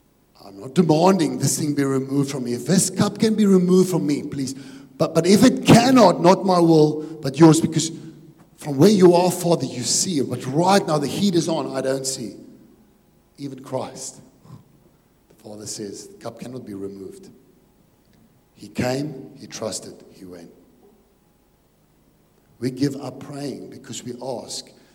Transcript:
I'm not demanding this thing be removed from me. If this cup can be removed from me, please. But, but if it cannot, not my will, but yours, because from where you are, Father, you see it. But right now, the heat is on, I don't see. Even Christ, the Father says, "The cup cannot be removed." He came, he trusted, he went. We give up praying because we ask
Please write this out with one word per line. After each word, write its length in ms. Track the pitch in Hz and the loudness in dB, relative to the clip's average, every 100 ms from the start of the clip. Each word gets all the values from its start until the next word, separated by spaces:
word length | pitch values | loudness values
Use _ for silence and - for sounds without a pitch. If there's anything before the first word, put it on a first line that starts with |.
| _ _ _ _ | _ _ _ _
I'm 140 | - 98 | -20 -18
not 160 | 123 | -4
demanding 640 | 175 165 156 180 190 - - | 0 2 2 2 2 -2 -2
this 220 | 131 - | -4 -4
thing 140 | 147 | -4
be 100 | 143 | -2
removed 440 | 139 135 131 139 139 | -2 -2 -2 -4 -4
from 100 | 143 | -6
me. 120 | 120 | -6
If 120 | 120 - | -6 0
this 240 | - - | 0 0
cup 300 | - 208 202 | -2 -4 0
can 160 | 220 220 | -2 2
be 100 | 208 | 4
removed 420 | 185 180 185 180 | 4 4 4 2
from 160 | 165 | 0
me, 200 | 143 139 | -2 -4
please. 300 | - 143 131 - - - - - | -6 -8 -8 -10 -16 -20 -20 -6
But, 160 | 160 | -2
but 120 | 165 170 | 0 4
if 180 | 208 | 6
it 220 | 247 - - | 6 4 6
cannot, 560 | 226 247 262 196 165 | 6 8 6 6 6
not 240 | 170 190 190 | 4 4 2
my 120 | 180 | 2
will, 440 | 170 156 113 - - - | 4 6 4 0 -8 -10
but 180 | 139 135 | -8 6
yours, 220 | 160 156 | 8 8
because 300 | - 151 - - - - - _ _ _ | 2 -2 -4 -8 -18 -20 -20 _ _ _
from 220 | 151 135 | -8 4
where 100 | 185 | 4
you 240 | 208 180 | 8 6
are, 180 | 175 180 | 6 2
Father, 360 | 170 175 165 135 | -2 -2 -2 -2
you 160 | 127 | -8
see 380 | 120 - 190 156 | -4 -4 -2 -2
it. 100 | 120 | -4
But 160 | - 131 | -6 -4
right 400 | 143 180 196 196 | 0 2 2 2
now, 100 | 151 | -2
the 100 | 139 | -4
heat 280 | 147 202 | -2 0
is 160 | 170 160 | 0 -2
on, 260 | 160 135 135 | -4 -4 -6
I 60 | |
don't 240 | 131 135 127 | -4 -4 -6
see. 300 | 139 107 - - - _ _ _ _ _ _ _ - | -8 -12 -14 -20 -20 _ _ _ _ _ _ _ -16
Even 260 | 139 131 | -16 -14
Christ, 600 | - 131 107 - - - - _ - - _ _ _ _ _ _ _ | -10 -10 -10 -12 -16 -18 -20 _ -20 -20 _ _ _ _ _ _ _
the 60 | |
Father 320 | _ - 107 107 | _ -20 -18 -14
says, 400 | - 101 101 - | -12 -12 -14 -18
"The 80 | |
cup 240 | - 120 - | -18 -18 -16
cannot 240 | 120 127 | -16 -16
be 80 | 104 | -14
removed." 560 | 98 98 98 95 95 - - _ _ _ _ _ _ _ _ _ _ _ | -12 -12 -14 -18 -18 -20 -20 _ _ _ _ _ _ _ _ _ _ _
He 140 | _ 104 | _ -12
came, 640 | - 123 135 151 - - - | -8 -4 -4 -8 -12 -18 -20
he 80 | 104 | -20
trusted, 560 | - 110 - - - - | -12 -10 -10 -14 -20 -20
he 100 | - | -20
went. 260 | 92 87 82 _ _ _ _ _ _ _ _ _ _ _ _ _ _ _ _ _ _ _ _ _ | -20 -20 -20 _ _ _ _ _ _ _ _ _ _ _ _ _ _ _ _ _ _ _ _ _
We 120 | 120 | -10
give 260 | 123 139 - | -4 -4 -4
up 240 | 135 - | -12 -16
praying 480 | - 143 143 - - | -16 -12 -12 -12 -16
because 340 | - - 110 | -20 -18 -16
we 120 | 123 120 | -14 -12
ask 480 | 131 117 - - - _ _ | -10 -12 -12 -14 -16 _ _